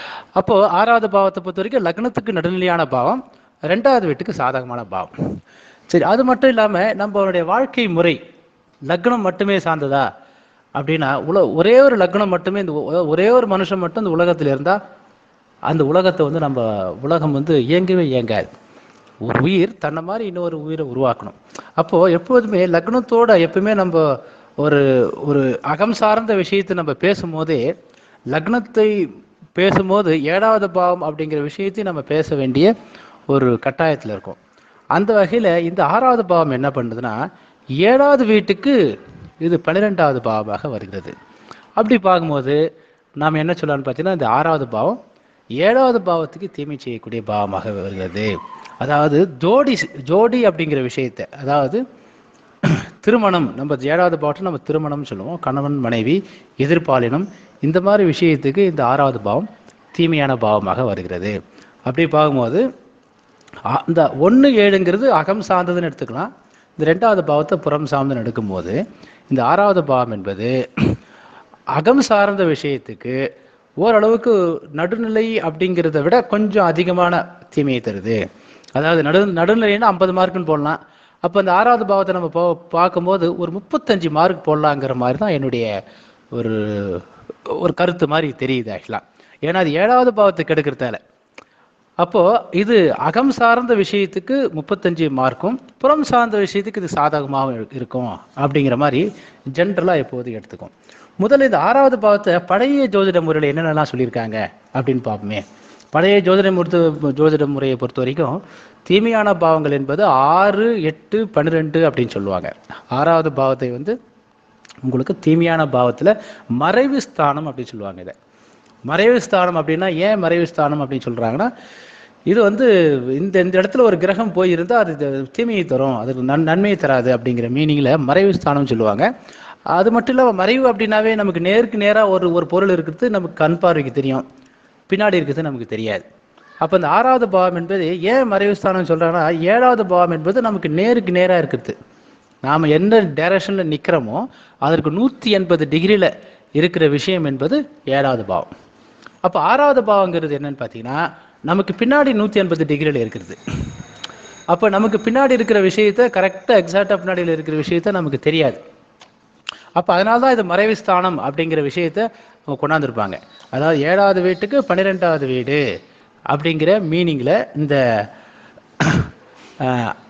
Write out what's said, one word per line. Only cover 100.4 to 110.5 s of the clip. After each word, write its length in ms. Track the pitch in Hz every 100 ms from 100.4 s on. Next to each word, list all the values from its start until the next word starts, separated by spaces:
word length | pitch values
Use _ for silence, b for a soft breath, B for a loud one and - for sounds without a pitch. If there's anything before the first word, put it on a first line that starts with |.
| - - 90 _ B B B -
முதல்ல 280 | 214 277 269
இந்த 100 | 170
ஆறாவது 380 | 180 254 269 240
பாவத்தை 400 | 208 208 202 175
பழைய 460 | 175 190 262 285 262
ஜோதிட 320 | 196 196 175
முறையில 280 | 160 156 147
என்னென்னலாம் 380 | 151 165 151 147
சொல்லியிருக்காங்க 460 | 127 123 117 110 110 95 - _
அப்படின்னு 300 | 131 131 127 113
பார்ப்போமே. 340 | 104 104 107 - B B B _
பழைய 280 | 151 190 202
ஜோதிட 280 | 175 190 196 185
முறைத்து-, 540 | 165 170 165 147 147 135
ஜோதிட 260 | 156 156 143
முறையை 280 | 139 135 123
பொறுத்த 260 | 127 -
வரைக்கும் 360 | 127 143 139 170 B B B B
தீமையான 460 | - 190 226 220 208 175
பாவங்கள் 400 | 165 160 147 143
என்பது 240 | 135 156 202 131 139 175
ஆறு, 300 | 208